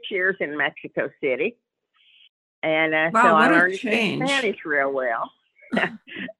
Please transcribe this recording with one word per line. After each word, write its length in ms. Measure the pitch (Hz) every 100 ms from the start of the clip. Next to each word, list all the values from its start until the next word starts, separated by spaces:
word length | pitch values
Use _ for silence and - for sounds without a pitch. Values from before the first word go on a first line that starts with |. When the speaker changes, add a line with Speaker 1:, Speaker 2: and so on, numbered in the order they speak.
| -
Speaker 1:
years 240 | 196 185 190
in 160 | 156 151
Mexico 540 | 143 - 147 - 135 -
City. 380 | 143 127 190 - _ _ _ _ _ _ _ _ _ _
And, 320 | 156 156 160
uh, 160 | 156 160
Speaker 2:
Wow, 120 | 226
Speaker 1:
so 40 | 247
I 20 | 156 160
Speaker 2:
what 40 |
a 40 | 165
Speaker 1:
learned 180 | 180
to 60 | 190
speak 120 | 226
Speaker 2:
change. 360 | 220 208 - 262
Speaker 1:
Spanish 280 | 277 233 220
real 280 | 165 147 139
well. 380 | 135 127 117 233 _ _ _ -
<laughs> 80 | - - 226 - - - -